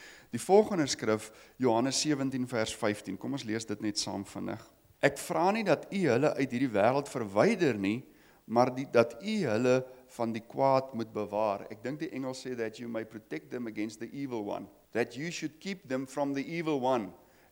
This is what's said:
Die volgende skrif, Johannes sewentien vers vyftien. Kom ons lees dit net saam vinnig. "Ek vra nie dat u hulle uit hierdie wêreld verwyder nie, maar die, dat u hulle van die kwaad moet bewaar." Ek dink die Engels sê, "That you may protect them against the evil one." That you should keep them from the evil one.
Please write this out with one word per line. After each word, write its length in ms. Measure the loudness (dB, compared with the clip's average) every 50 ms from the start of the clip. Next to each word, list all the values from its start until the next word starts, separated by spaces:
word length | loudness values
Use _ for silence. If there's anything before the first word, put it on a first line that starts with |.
| -20 -20 -20 -20 -14 _
Die 80 | -10 -6
volgende 460 | 2 6 6 6 6 6 2 0 0 0
skrif, 380 | -2 -2 0 0 0 0 0 -8 -18 -20 -20 -14 _ 0
Johannes 400 | 2 2 4 4 2 0 0 0
sewentien 460 | 0 0 0 0 -2 -4 -4 -4 -4 -2
vers 240 | -2 -2 -2 -2 -2 -2
vyftien. 380 | 0 0 0 -2 -4 -8 -8 -6
Kom 160 | -6 -6 -6
ons 80 | -6 -4
lees 240 | -4 -4 -4 -4 -6
dit 160 | -6 -4 -4
net 160 | -4 -4 -4
saam 240 | -4 -4 -6 -6 -8
vinnig. 380 | -8 -10 -8 -8 -6 -8 -8 -12 -18 _ _ _ _ _ 2
"Ek 160 | 2 2 2 2
vra 300 | -6 -4 0 2 2 2
nie 120 | 2 2 2
dat 220 | 2 2 2 0 -4
u 80 | -2 2 4 4
hulle 260 | 4 6 4 2 2
uit 160 | 2 -2 0
hierdie 220 | 0 0 0 2
wêreld 360 | 4 6 6 6 6 4 0 -2
verwyder 680 | -4 -6 -4 0 4 4 6 6 4 4 2 2 2
nie, 280 | 2 0 0 0 -2 -4 -12 -20 _ _ _ _ _ _
maar 280 | 0 4 4 4 4 2
die, 120 | -4 -4 2
dat 320 | 4 4 4 4 2 -10
u 120 | -6 -4 -2 0 0
hulle 400 | 2 2 2 4 4 4 4 2 -2 -12 -20 -20 -12 -6
van 160 | -4 -4 -4
die 80 | -4 -6
kwaad 540 | -8 -6 -2 2 4 4 4 4 2 0 -6
moet 180 | -8 -8 -6
bewaar." 540 | -4 -6 -4 -2 -2 0 0 0 0 -2 -6 -12
Ek 120 | -14 -10
dink 180 | -8 -8 -8 -6
die 120 | -8 -8
Engels 320 | -8 -8 -8 -8 -8 -10 -10
sê, 120 | -8 -6
"That 220 | -6 -6 -6 -6 -10
you 100 | -10 -8
may 160 | -8 -8 -8
protect 460 | -10 -12 -16 -12 -10 -12 -12 -10 -8
them 160 | -8 -8 -8
against 340 | -6 -6 -6 -6 -6 -6 -10
the 80 | -12 -12
evil 320 | -10 -10 -8 -6 -4 -4 -4 -4
one." 200 | -6 -6 -8 -12 -18 _ _ _
That 240 | -2 -2 -2 -2 -4
you 140 | -10 -8 -8
should 300 | -8 -8 -8 -10 -10 -10
keep 280 | -10 -10 -10 -8 -8 -6
them 180 | -6 -6 -6
from 280 | -6 -4 -4 -2 -2 -2
the 100 | -4 -4
evil 360 | -6 -6 -4 -2 -2 -2 0
one. 320 | 0 0 0 0 -2 -6 -10 -16 _ _ _ _ _ _